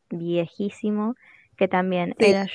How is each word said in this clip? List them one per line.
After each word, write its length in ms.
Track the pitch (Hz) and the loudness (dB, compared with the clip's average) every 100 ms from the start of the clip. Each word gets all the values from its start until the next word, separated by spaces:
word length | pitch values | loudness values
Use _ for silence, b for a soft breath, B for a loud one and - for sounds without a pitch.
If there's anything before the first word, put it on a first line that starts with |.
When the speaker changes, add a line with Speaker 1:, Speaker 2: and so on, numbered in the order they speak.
| _ | _
Speaker 1:
viejísimo, 1040 | 175 170 170 165 - 202 - 214 208 208 254 b b b - | -8 -2 -2 -2 -4 -8 -6 -4 -2 -2 -6 b b b -4
que 100 | 190 | 0
también 480 | 185 185 180 175 - | 0 0 0 -2 4
Speaker 2:
Sí. 60 | 214 | 4
Speaker 1:
era 200 | 196 196 | 4 0